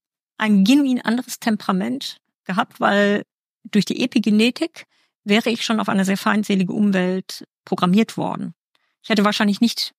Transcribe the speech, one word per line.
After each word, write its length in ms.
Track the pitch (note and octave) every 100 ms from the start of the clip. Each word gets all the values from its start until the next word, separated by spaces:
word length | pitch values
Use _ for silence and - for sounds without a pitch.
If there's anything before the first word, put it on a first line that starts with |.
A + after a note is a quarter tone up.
| _ _ _ -
ein 260 | G#3+ G3+
genuin 380 | G3 C#4+ C4+ B3
anderes 380 | - A#3+ - -
Temperament 800 | A#3 G#3+ - F#3 A3+ C4+ - - _ _
gehabt, 360 | - F#3+ B3 -
weil 440 | A3 G3+ G3+ G3+ - _ _ _
durch 220 | - G#3
die 180 | - -
Epigenetik 840 | B3 A#3 G#3 G#3 A#3 - E4 - - _ _ _
wäre 260 | G#3 G#3+ A#3+
ich 140 | A#3
schon 160 | - G#3+
auf 100 | G3+
eine 160 | G3
sehr 120 | F#3+ G3
feindselige 560 | A3 G#3 G#3 F#3+ F3+
Umwelt 720 | G#3+ G#3 F#3+ F3+ F#3 - - - _
programmiert 520 | - F#3 F3+ G3+ A3+ E3+
worden. 360 | - - - - _ _ _ _
Ich 60 | -
hätte 160 | G#3+
wahrscheinlich 360 | G#3 G3+ G#3 G3
nicht 320 | A#3 - -